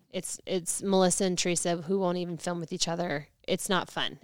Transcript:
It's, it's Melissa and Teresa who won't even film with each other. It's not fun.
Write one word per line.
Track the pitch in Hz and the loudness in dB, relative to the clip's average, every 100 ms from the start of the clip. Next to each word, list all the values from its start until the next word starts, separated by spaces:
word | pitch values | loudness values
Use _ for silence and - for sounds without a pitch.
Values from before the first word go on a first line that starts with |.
| _ | _
It's, | - - - - | -8 -8 -10 -4
it's | 185 170 - | -2 -2 -2
Melissa | 202 190 180 - | 4 6 6 4
and | 190 175 | 2 2
Teresa | 180 170 175 175 | 0 0 0 -2
who | 156 196 | 0 0
won't | 180 180 | 2 0
even | 175 165 | -4 -6
film | 175 175 | -4 -4
with | 160 | -4
each | 185 - | -4 -2
other. | 170 175 143 147 _ - | -2 -2 -4 -8 _ -4
It's | 185 - | -2 2
not | 180 170 | 0 0
fun. | - 123 - | -4 -6 -6